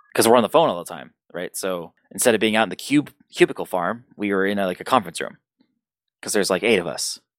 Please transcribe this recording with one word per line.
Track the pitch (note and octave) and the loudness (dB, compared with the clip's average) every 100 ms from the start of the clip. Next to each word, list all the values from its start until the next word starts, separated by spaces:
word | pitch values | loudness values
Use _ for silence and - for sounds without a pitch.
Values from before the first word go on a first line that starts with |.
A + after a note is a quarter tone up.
| _ | _
'cause | - A2 | 2 6
we're | B2 | 6
on | |
the | G#2 | 4
phone | D3 E3 | 2 2
all | F2 | -2
the | E2+ | -8
time, | E2+ B1+ _ _ | -14 -16 _ _
right? | E2+ F2+ - | -12 -10 -8
So | F#2+ F2+ E2 _ _ | -6 -6 -10 _ _
instead | F#2+ B2+ A2 | -2 2 2
of | |
being | A2 A2 | 2 2
out | |
in | G#2 | 0
the | F2 | -4
cub-, | - C#3+ C3+ - _ | -2 0 0 -8 _
cubicle | - - B2+ E2+ | 0 0 0 -6
farm, | F#2 F2 A#2+ - - | -2 -2 -4 -10 -8
we | G2+ | -2
were | G2 G2 | 0 0
in | G2+ | 0
a, | F#2+ | -2
like, | F#2 | -4
a | - | 0
conference | C3 F2+ - | 0 0 -8
room | - - _ _ _ _ _ _ _ _ | -10 -12 _ _ _ _ _ _ _ _
'cause | - | -2
there's, | G#2+ F#2 | 0 2
like, | F#2 | 2
eight | G#2 G#2 | 2 2
of | E2+ | 0
us, | B1+ - - _ | -6 -8 -10 _